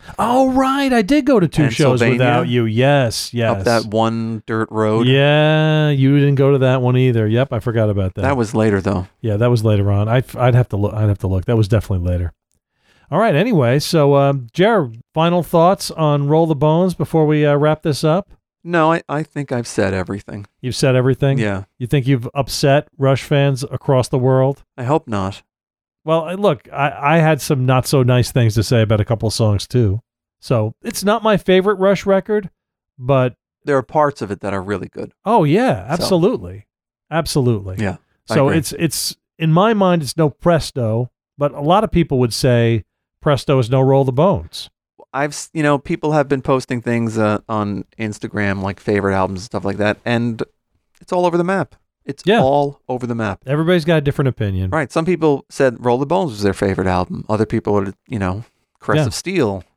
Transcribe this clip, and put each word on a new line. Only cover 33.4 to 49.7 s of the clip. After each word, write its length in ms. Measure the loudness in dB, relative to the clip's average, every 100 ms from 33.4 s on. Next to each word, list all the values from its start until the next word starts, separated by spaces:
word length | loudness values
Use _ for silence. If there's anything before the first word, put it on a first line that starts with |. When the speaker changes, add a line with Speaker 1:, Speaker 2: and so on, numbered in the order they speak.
| _ _ -2
Speaker 2:
There 100 | -2
are 60 |
parts 380 | 0 0 0 0
of 100 | -8
it 80 | -6
that 140 | -6
are 80 | -6
really 240 | -4 -6 -8
good. 240 | -14 -16 _ 0
Speaker 1:
Oh, 180 | 2
yeah, 420 | 2 2 0 -2 -4
Speaker 2:
So. 60 |
Speaker 1:
absolutely. 720 | -6 0 2 2 -2 -10 -16 -20 _ _ _ -8
Absolutely. 680 | -6 -4 0 0 0 -4 -6
Speaker 2:
Yeah, 180 | -4 -6 _ _ -4
I 60 | 0
Speaker 1:
So 120 | 2
Speaker 2:
agree. 100 | 0
Speaker 1:
it's, 120 | -2
it's, 420 | -4 -4 -4 -8 -10 _ -6
in 140 | 0
my 220 | 2 2
mind, 280 | 2 2 0
it's 140 | -2 -2
no 120 | -2
Presto, 800 | 0 0 0 -2 -6 -4 -2 -6 _ _ -4
but 160 | -4
a 80 | -2
lot 220 | 0 2
of 80 | 2
people 280 | 0 0 0
would 140 | 0
say 520 | 0 2 2 2 0 -4 _ _ _
Presto 360 | 0 0 0 0
is 100 | 2
no 120 | 2
Roll 220 | 4 4 2
the 60 |
Bones. 580 | 2 2 0 -6 -16 -18 _ _ _ -12
Speaker 2:
I've 180 | -6 -6
s-, 180 | -6 -10
you 100 | -2
know, 140 | 0 0
people 320 | -2 -4 0
have 160 | 0 0
been 140 | -2
posting 400 | 0 -2 -2 -6
things, 360 | -2 -2 -2 0
uh, 220 | 0 -2 -4
on 340 | -4 -4 -6 -10 -10
Instagram, 640 | -8 -8 -10 -4 -4 -4
like, 180 | -6 -6
favorite 360 | -2 0 0 0
albums 260 | -2 -4
and 40 | -10
stuff 200 | -8
like 120 | -6